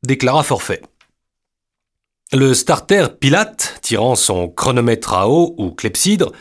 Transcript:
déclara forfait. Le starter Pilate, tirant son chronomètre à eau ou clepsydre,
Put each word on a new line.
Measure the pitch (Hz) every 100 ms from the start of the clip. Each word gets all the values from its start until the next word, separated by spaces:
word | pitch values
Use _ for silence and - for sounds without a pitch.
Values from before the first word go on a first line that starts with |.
déclara | 127 135 131 143
forfait. | 147 127 - 95 - _ _ _ _ _ _ _ _ _ _ _ _ _ _
Le | 135 135
starter | 117 - 151 - 202 156 -
Pilate, | 135 165 214 - - -
tirant | - 107 117 120
son | - 92 87
chronomètre | - - 123 120 113 -
à | 92 101
eau | 156 170 170
ou | 95
clepsydre, | - 113 - 185 208 - -